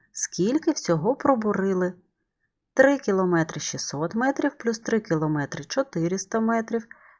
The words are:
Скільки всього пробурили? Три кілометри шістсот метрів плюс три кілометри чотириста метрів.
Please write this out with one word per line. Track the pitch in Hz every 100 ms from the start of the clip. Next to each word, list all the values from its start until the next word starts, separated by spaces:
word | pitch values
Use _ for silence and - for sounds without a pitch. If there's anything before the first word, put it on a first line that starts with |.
| _
Скільки | - - - 190 294 -
всього | 302 - 165 170 180
пробурили? | 277 262 214 202 196 185 180 180 _ _ _ _ _ _ _
Три | - 262 285
кілометри | - 190 185 170 160 156
шістсот | - 139 - 139 165 220
метрів | 262 277 285 -
плюс | 233 226
три | - 226
кілометри | 214 160 156 151 139 -
чотириста | 143 - 269 170 165 190 - 226
метрів. | 220 226 226 226 - - -